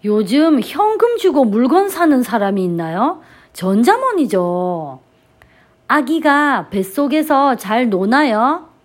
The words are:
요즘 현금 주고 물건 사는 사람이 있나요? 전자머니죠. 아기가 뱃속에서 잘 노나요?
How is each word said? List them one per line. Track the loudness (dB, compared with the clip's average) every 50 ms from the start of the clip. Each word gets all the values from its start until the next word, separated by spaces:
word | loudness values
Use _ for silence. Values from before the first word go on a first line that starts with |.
| -2
요즘 | 0 0 0 0 2 2 2 4 4 2 2 0
현금 | -4 -2 -2 0 0 2 2 2 2 2
주고 | 0 0 0 2 2 2
물건 | 2 2 0 2 2 2 2 2 0
사는 | -2 0 2 2 2 2 0
사람이 | -2 -2 -2 -2 0 -2 -2 -2
있나요? | -2 -2 -4 -6 -6 -4 -2 -2 -2 -2 -6 -14 -20 -20 -20 _ _
전자머니죠. | _ -6 -4 -2 0 2 4 2 2 2 0 -2 0 0 -2 0 0 -2 -2 -2 -2 -4 -4 -4 -4 -6 -8 -12 -14 -18 _ _ _ _ _ _ _ _ -20 _ _ _ _ _ _ _ _ _
아기가 | 0 0 0 0 -4 0 0 2 2 2 2 0 0 -2 -4 -4
뱃속에서 | -6 -6 -6 -4 -4 -4 -2 0 0 -2 0 0 2 2 2 2 0
잘 | -2 -4 -4 -2 0 0 0
노나요? | 0 -2 0 0 2 2 2 2 0 0 2 0 0 -2 -6 -16 _ _ _